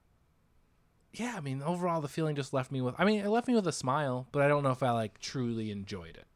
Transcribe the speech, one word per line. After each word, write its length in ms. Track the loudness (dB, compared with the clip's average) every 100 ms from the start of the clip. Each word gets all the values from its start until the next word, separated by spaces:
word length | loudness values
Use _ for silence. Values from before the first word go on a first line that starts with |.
| _ _ _ _ _ _ _ _ _ _ _
yeah, 220 | -8 -6 -4
I 40 |
mean, 200 | -6 -4
overall, 380 | -4 -2 0 0
the 80 | -2
feeling 280 | -2 -2 -2
just 160 | -2
left 180 | -2 -2
me 100 | -2
with, 140 | -2 2
I 60 |
mean, 160 | 4 4
it 40 | 2
left 200 | 0 4
me 60 |
with 120 | 2 2
a 60 |
smile, 560 | 0 0 0 2 -2 -2
but 120 | 2
I 60 | 4
don't 140 | 6
know 80 | 4
if 120 | 2
I, 80 | 2
like, 260 | 2 -2 -6
truly 520 | -8 -4 -2 -2 -4
enjoyed 440 | -6 -8 -10 -10 -16
it. 100 | -20